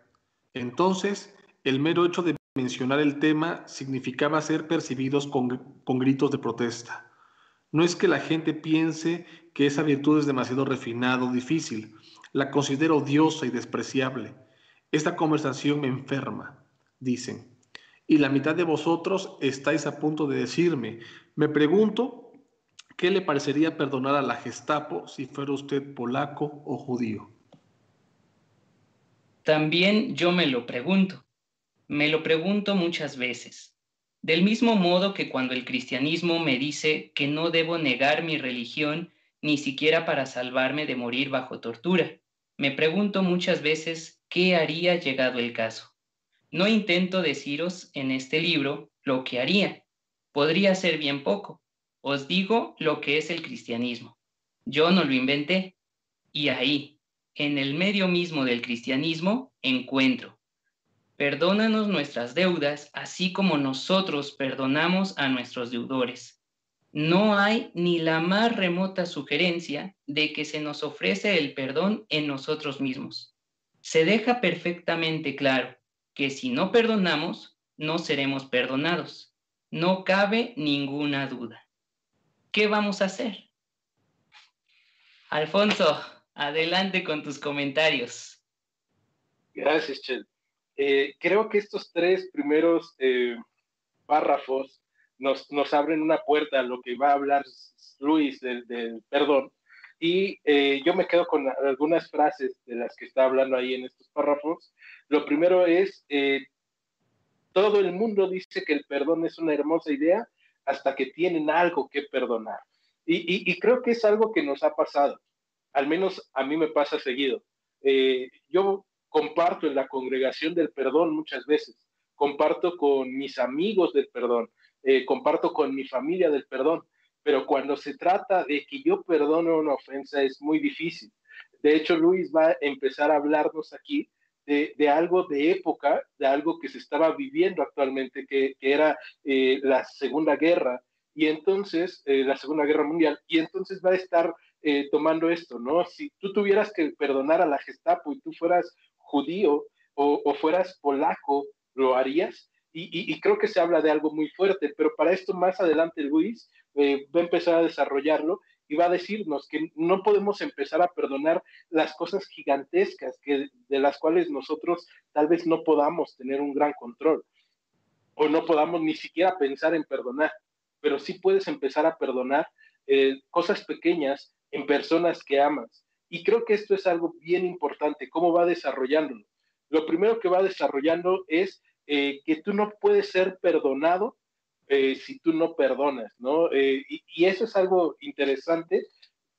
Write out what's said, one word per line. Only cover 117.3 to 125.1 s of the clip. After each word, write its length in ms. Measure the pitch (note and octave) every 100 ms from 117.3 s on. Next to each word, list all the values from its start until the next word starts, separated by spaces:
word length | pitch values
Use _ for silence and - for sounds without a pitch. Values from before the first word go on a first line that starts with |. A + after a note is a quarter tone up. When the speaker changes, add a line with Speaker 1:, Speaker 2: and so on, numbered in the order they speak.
| A2+ _ _ _ _
Speaker 3:
Eh, 480 | C3+ C3+ C3 B2+ B2+ _ -
yo 360 | E3+ G3 G3 _ _ _
comparto 600 | D#3 D3+ - F3 G3 D#3
en 80 | C3+
la 100 | C3+
congregación 640 | C3 B2+ C3 C3 - D#3
del 200 | E3+ D3+
perdón 420 | - C3 D3 E3+
muchas 320 | D#3 - - C3+
veces, 300 | D3+ - - _ _ _ -
comparto 600 | C#3+ C#3+ D3+ E3 F3 F3
con 400 | C#3+ C#3 B2+ C3+
mis 220 | C3+ C3
amigos 540 | B2 C#3 G3+ F#3+ E3
del 160 | C#3+ C3
perdón, 420 | B2 A#2+ A#2+ A2+ _ _ _
eh, 220 | C3 C3
comparto 480 | B2+